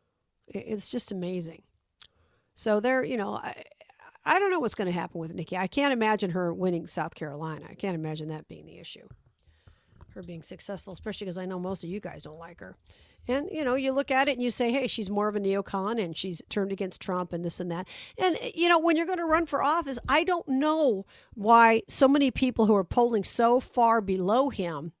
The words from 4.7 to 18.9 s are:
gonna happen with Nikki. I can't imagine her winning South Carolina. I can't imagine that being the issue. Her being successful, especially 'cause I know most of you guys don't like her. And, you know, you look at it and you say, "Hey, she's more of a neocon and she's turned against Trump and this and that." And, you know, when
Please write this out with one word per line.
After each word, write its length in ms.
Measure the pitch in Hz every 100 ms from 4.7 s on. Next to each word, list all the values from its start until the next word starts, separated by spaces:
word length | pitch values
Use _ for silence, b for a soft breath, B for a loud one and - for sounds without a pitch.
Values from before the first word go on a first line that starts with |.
| -
gonna 160 | 185
happen 280 | 175 175 175
with 140 | 160 -
Nikki. 220 | 165 185
I 100 | 190
can't 260 | - 285
imagine 380 | 247 214 214 190
her 200 | 175 175
winning 340 | 180 185 175 170
South 260 | - 160
Carolina. 540 | - 151 147 160 151 147
I 60 | -
can't 200 | 196 170
imagine 340 | 156 156 156
that 180 | 156 -
being 180 | 160 156
the 140 | 170
issue. 280 | 170 - - - _ _ b b b b b b - 208
Her 80 |
being 180 | 175 165
successful, 520 | - - - 196 -
especially 340 | 175 220 202 196
'cause 100 | 175
I 80 | 185
know 140 | 185
most 240 | 180 190
of 60 | 165
you 100 | 202
guys 240 | 175 156
don't 160 | 151 156
like 220 | 165 175
her. 140 | 92 - b b b b -
And, 200 | 262 294
you 120 | 311
know, 120 | 269 262
you 160 | 269
look 180 | 262 277
at 180 | 262 277
it 40 |
and 100 | 247
you 80 | 247
say, 220 | - 240
"Hey, 160 | 254 233
she's 220 | - 190
more 180 | 202 208
of 80 | 208
a 40 |
neocon 640 | 196 196 196 196 196 233
and 140 | 175 160
she's 240 | 190 170 -
turned 220 | 214 196
against 280 | 196 190 -
Trump 320 | - 180 180
and 140 | 170 175
this 140 | -
and 100 | 180
that." 180 | 165 190 B B -
And, 220 | 370 320 - -
you 120 | 349
know, 100 | 349
when 160 | 330